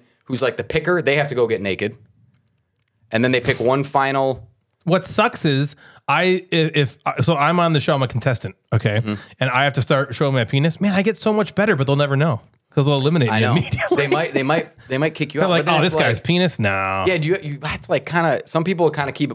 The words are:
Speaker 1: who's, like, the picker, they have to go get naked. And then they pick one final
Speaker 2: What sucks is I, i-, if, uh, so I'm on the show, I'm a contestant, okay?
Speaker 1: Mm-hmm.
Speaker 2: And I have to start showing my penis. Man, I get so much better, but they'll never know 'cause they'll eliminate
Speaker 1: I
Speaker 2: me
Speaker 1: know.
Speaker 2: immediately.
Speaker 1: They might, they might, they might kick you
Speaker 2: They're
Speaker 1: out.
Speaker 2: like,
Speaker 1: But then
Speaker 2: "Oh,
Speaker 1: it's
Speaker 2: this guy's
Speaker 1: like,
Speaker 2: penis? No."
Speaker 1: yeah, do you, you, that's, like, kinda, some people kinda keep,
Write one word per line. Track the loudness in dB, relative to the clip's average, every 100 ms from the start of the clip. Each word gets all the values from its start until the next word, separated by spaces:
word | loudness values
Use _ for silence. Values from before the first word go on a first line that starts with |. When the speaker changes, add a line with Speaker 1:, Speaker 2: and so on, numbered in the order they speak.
| _ _
Speaker 1:
who's, | -8 -2
like, | -2 -2
the |
picker, | -4 -4 0 0
they | 2 0
have | 0
to |
go | 0 0
get | 0
naked. | -4 -4 -4 -8 -20 _ _ _ _ _ _ _ _ _ -4
And | 0
then | 2
they | 0
pick | 0 0
one | 2 0
final | 0 0 0 0 -2 -4 -10 _ _ _
Speaker 2:
What | -2 0
sucks | 0 0 0 0
is | 0 0 -2 -8 -20 -10 -2
I, | 0
i-, | 2 0 0
if, | 0 0 0 0 -2 -6
uh, | -2
so | 0 2
I'm | 2 2
on | 2
the | 2
show, | 2
I'm | 0
a | 0
contestant, | -2 -2 -2 -6 -14 -2
okay? | 0 0 0
Speaker 1:
Mm-hmm. | -2 -6 -8 -4
Speaker 2:
And | 0
I | 2
have | 2
to | 0
start | 0 0 0
showing | -2 0
my | 0
penis. | 0 0 0 0
Man, | 0
I | 0
get | 0 0
so | 0
much | 0 -2 0
better, | 0 2
but | 2
they'll | 2
never | 2 2
know | 0 -2 -8 _ _
'cause | 0
they'll | 2 2
eliminate | 2 2 2
Speaker 1:
I | 2
Speaker 2:
me | 2
Speaker 1:
know. |
Speaker 2:
immediately. | 2 0 -2 0 0
Speaker 1:
They | 2
might, | 0 0
they | 0
might, | 0 0 -2 -10 -6
they | -2
might | -2
kick | -2 -4
you | -2
Speaker 2:
They're | 0
Speaker 1:
out. |
Speaker 2:
like, | 2
Speaker 1:
But | 2
then | 2
Speaker 2:
"Oh, |
Speaker 1:
it's | 2
Speaker 2:
this | 2
guy's | 0 0
Speaker 1:
like, |
Speaker 2:
penis? | 0 2 0 0
No." | 0 0 -2 0 0
Speaker 1:
yeah, | 0
do | 0
you, | -4
you, | -6 -8
that's, | -8 -8 -4
like, | -4 -2
kinda, | 0 0 0 -2
some | -2
people | 0 2 2
kinda | 2 -4
keep, | -4 -4